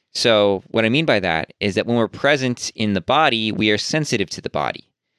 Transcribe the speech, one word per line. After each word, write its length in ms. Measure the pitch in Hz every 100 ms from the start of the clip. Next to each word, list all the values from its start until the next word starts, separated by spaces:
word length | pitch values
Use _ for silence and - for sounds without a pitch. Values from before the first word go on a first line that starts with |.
| _
So 520 | - 120 110 101 98 -
what 160 | 110
I 40 | 113
mean 160 | 131
by 160 | 160 110
that 320 | 92 82 - -
is 140 | 101
that 120 | 95 101
when 100 | 120
we're 120 | 110
present 600 | - 139 147 131 120 -
in 200 | - 107
the 60 | 98
body, 520 | - 139 156 113 110
we 180 | - 107
are 80 | 104
sensitive 520 | - 156 147 117 95
to 100 | -
the 100 | -
body. 380 | 78 65 - - _ _